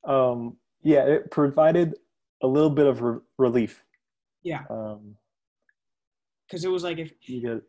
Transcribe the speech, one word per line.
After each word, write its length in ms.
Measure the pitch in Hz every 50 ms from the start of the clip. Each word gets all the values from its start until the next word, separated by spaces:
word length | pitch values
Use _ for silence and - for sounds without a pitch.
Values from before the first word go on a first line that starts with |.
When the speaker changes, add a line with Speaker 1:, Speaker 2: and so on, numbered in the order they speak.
| -
Speaker 1:
Um, 520 | 165 139 135 131 123 123 120 117 120 - _ _ _ _ _ _
yeah, 200 | 151 151 139 -
it 260 | 139 151 - - -
provided 640 | - - 147 139 139 156 156 160 160 175 175 160 160 - _ _ _ _ _ _ _ _
a 60 | -
little 240 | 131 131 147 156 156
bit 160 | 143 147 147
of 160 | 139 127 117
re-, 160 | 120 117 117 123 _ _ _ -
relief. 440 | 131 123 117 123 113 101 - _ _ _ _ _ _ _ _ _ _ _ _ _ _
Speaker 2:
Yeah. 160 | 175 156 139 143 139
Speaker 1:
Um, 460 | - 110 110 107 107 104 107 104 107 _ _ _ _ _ _ _ _ _ _ _ _ _ _ _ _ _ _ _ _ _ _ _ _ _ _ _
Speaker 2:
'Cause 160 | - 175 165
it 40 | 185
was 160 | 185 180 170
like, 140 | 175 165 160
if 120 | 160 156 _ _ _ -
Speaker 1:
you 120 | 127 123
get 160 | 117 120 117 110 -